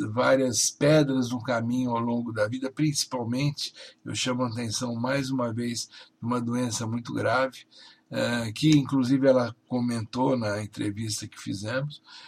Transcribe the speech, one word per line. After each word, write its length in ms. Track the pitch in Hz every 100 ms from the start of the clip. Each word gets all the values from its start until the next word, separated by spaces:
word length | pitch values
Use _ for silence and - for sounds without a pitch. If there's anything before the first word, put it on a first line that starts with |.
| 110
várias 580 | 113 131 135 131 110 -
pedras 640 | - 147 156 139 131 120
no 100 | 123
caminho 500 | 131 117 117 127 127
ao 80 | 117
longo 320 | 120 117 117
da 160 | 110 107
vida, 240 | 131 135
principalmente, 1000 | - 151 147 - 127 117 127 147 147 - - - _ -
eu 80 |
chamo 300 | 110 127 123
a 40 | 120
atenção 460 | 110 117 - 123 117
mais 360 | 123 139 131
uma 200 | 135 120
vez, 360 | 113 120 117 - - - _
de 60 | 113
uma 140 | 123
doença 460 | 117 123 123 110 113
muito 280 | 120 117
grave, 520 | 110 107 120 131 - - - - - _
eh, 420 | 120 117 120 113
que 160 | 107 156 151
inclusive 500 | 131 139 123 135 135
ela 260 | 127 120 - _
comentou 680 | 127 123 117 110 123 135 127
na 240 | 107 104
entrevista 640 | 107 - 104 101 110 104 107
que 120 | -
fizemos, 600 | 117 98 104 131 147 - - -